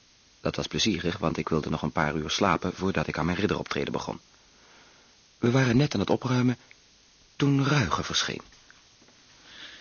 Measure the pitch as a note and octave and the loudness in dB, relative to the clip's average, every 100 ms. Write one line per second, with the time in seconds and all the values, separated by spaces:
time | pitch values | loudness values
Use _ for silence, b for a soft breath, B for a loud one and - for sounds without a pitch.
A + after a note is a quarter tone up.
0 | _ _ _ _ - - C#2+ - A2+ E2+ | _ _ _ _ -4 -4 -4 0 0 0
1 | E2+ E2 E2 D#2 D#2 D#2+ - D2+ D#2 - | -2 -2 -2 -2 0 -2 0 -2 -2 0
2 | D2+ D#2 D#2 - G2+ D#2+ F#2 - F#2 F2 | 0 0 -2 0 2 2 -2 -4 -2 0
3 | D#2 - D#2+ F2+ G2 D#2 - - C#2 - | -2 -2 -2 0 0 -2 -4 -4 -4 -4
4 | - - - b b b b b b b | -6 -10 -12 b b b b b b b
5 | b b _ _ A#2 B2+ C3 A#2 D3 G#2 | b b _ _ 2 4 4 4 4 2
6 | F#2+ A2 B2 B2+ B2 A#2+ b - _ _ | 0 0 2 2 2 0 b -20 _ _
7 | _ _ _ - C#3+ C#3 C3+ D3 F#2 E2+ | _ _ _ 0 2 4 4 2 2 0
8 | E2+ D#2+ - - - - - - _ _ | -2 -2 -2 -6 -12 -20 -20 -20 _ _
9 | - - - B B B B B | -20 -20 -20 B B B B B